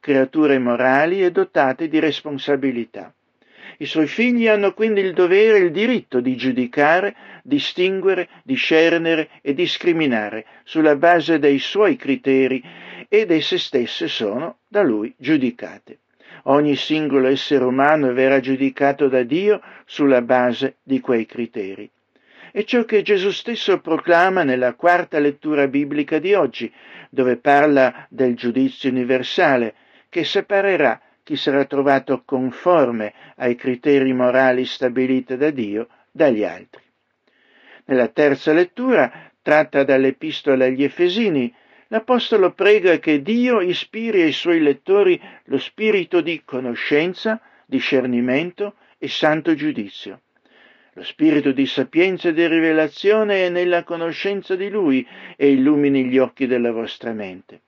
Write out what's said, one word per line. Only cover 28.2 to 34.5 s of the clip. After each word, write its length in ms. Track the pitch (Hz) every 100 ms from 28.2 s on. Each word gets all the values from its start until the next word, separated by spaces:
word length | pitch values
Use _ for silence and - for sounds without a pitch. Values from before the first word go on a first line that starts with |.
| 127 120
giudizio 540 | 123 117 135 - 139
universale, 840 | 127 123 131 123 - 165 131 113 - _ _ _
che 120 | 175
separerà 800 | 156 202 196 202 196 185 135 110 _ _
chi 120 | - 147
sarà 280 | - 139
trovato 560 | 135 139 139 139 131 131 -
conforme 880 | 135 127 123 180 175 131 117 104 - - _
ai 180 | 127
criteri 580 | 120 135 123 151 143 131
morali 540 | 127 123 131 131